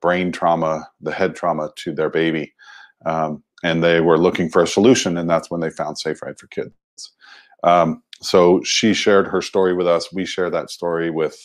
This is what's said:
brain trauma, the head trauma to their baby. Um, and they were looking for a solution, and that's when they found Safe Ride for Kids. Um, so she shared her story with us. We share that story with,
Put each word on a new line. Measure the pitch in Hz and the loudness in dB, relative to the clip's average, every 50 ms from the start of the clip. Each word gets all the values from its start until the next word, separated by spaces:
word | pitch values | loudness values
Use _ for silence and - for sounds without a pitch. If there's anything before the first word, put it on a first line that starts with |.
brain | - 87 90 90 90 87 | -2 -2 0 0 -2 -4
trauma, | 78 - - 85 82 82 82 78 78 - - - _ _ | -4 -2 0 0 0 0 0 -2 -4 -4 -8 -14 _ _
the | - 78 | -10 -8
head | 78 - 95 87 80 | -4 -2 -2 -4 -4
trauma | - - 85 82 78 76 73 - | -4 -4 -4 -4 -4 -6 -8 -10
to | - - 85 76 | -10 -10 -8 -4
their | 73 78 73 | -4 -4 -2
baby. | - 80 82 82 80 78 73 - _ _ _ - - - - - _ _ - | 0 0 0 0 -2 -4 -6 -8 _ _ _ -20 -20 -20 -20 -20 _ _ -6
Um, | 80 82 80 78 76 76 73 _ _ _ _ - | -6 -4 -2 -4 -4 -6 -10 _ _ _ _ -4
and | 85 82 82 82 | -2 0 2 2
they | 85 85 82 | 2 4 4
were | 82 85 80 78 | 4 4 4 4
looking | 90 90 - - 87 80 | 4 2 2 0 -2 0
for | - 92 85 | 2 2 2
a | - | 2
solution, | - 98 101 131 127 - - 98 85 85 | 2 4 6 6 6 4 2 -2 -4 -2
and | 82 82 | -2 0
that's | 82 82 - - | -2 -2 -2 -4
when | 87 87 | -6 -6
they | 82 80 | -4 -6
found | - - 76 76 76 - | -6 -6 -8 -8 -8 -8
Safe | - 78 - - | -6 -6 -6 -6
Ride | - - 71 - | -8 -12 -12 -14
for | - _ | -18 _
Kids. | - - - - - _ _ _ _ - - - _ _ _ - - - _ _ _ _ - | -12 -10 -10 -10 -14 _ _ _ _ -20 -20 -20 _ _ _ -20 -20 -20 _ _ _ _ 2
Um, | 85 87 87 82 80 80 - _ _ - - | 4 4 4 4 2 0 -4 _ _ -20 -14
so | - - - 92 87 87 90 - - | -4 2 4 6 6 6 6 4 2
she | - - - - 110 95 | 0 -2 0 2 2 2
shared | - - 110 101 98 98 - | 2 2 4 4 4 2 2
her | 95 92 | -2 -4
story | 87 - - 98 92 90 90 | -4 -2 0 0 0 2 0
with | 90 87 87 | 0 2 2
us. | 85 82 - - | 0 0 -2 -4
We | 87 95 92 | -8 -8 -8
share | - - 95 90 85 | -6 -4 -4 -4 -2
that | 87 82 - - | -4 -4 -6 -8
story | - - 87 85 85 82 82 82 | -10 -8 -6 -4 -4 -2 -4 -4
with, | 78 80 78 76 - - | -2 -2 -4 -4 -4 -10